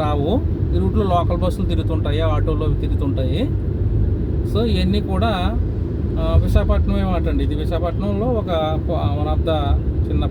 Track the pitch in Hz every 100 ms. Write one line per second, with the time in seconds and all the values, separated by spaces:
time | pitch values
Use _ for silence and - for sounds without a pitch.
0 | 151 147 143 240 - - - 170 190 214
1 | 196 175 170 175 180 170 180 170 - 160
2 | 151 147 160 151 147 151 151 139 - -
3 | 139 135 131 147 247 - - - - -
4 | - - - - - 202 233 190 185 202
5 | 196 190 220 196 185 - - - - -
6 | - - 165 170 - 214 202 202 190 202
7 | 190 175 160 147 - - - 180 170 165
8 | 196 202 233 233 190 165 156 160 - 160
9 | 151 - 165 156 165 156 139 - - -
10 | - 143 -